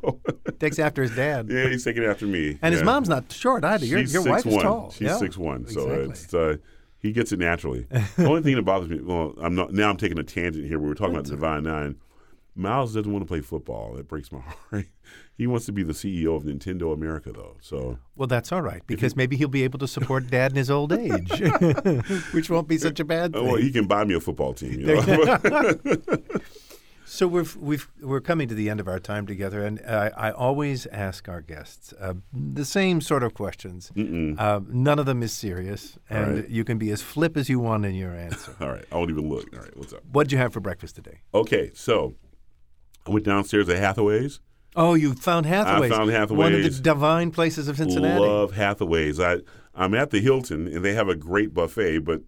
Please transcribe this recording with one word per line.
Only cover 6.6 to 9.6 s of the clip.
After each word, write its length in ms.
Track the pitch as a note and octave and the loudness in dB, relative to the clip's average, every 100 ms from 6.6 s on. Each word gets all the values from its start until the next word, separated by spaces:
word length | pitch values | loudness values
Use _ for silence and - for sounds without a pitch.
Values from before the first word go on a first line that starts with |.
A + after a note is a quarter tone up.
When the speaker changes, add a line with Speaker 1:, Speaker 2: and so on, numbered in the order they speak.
| - - - _ | -6 -20 -20 _
Speaker 2:
he 160 | G#2+ | -4
gets 200 | A2+ A2+ | 0 0
it 60 | F#2+ | 0
naturally. 480 | F2 E2+ D2+ B1+ A#1+ | 0 0 -2 -6 -2
Speaker 1:
<laughs> 260 | B2+ G2+ - | -2 -2 2
Speaker 2:
The 80 | |
only 160 | D#3+ E3 | 4 4
thing 140 | C#3+ C3 | 4 2
that 60 | |
bothers 260 | F#2+ F#2+ E2 | 4 2 0
me, 140 | D#2+ | -6
well, 320 | D#2 F2 D#2+ - | -2 -2 -2 -2
I'm 120 | E2+ | -2
not, 200 | F2+ | 0